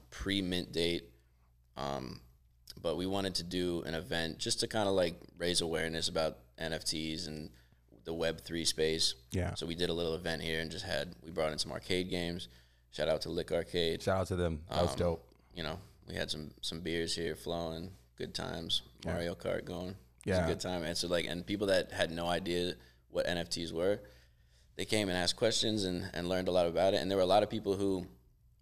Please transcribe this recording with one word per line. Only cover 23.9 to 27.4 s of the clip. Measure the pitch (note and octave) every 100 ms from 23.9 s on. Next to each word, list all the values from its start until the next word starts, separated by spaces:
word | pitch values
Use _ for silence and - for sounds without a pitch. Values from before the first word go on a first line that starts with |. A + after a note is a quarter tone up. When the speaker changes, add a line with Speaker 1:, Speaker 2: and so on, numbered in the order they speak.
| G#2 - - - - - - - -
Speaker 1:
they | F#2+
came | A2 G2+
and | F2+
asked | F2 -
questions | A2 - A#2 A2
and, | F#2+ F2+ F#2+
and | - F2
learned | F#2 F#2
a |
lot | F2+ E2+
about | E2 F#2+
it. | G2
And | F2
there | G2
were |
a | F2+
lot | G2+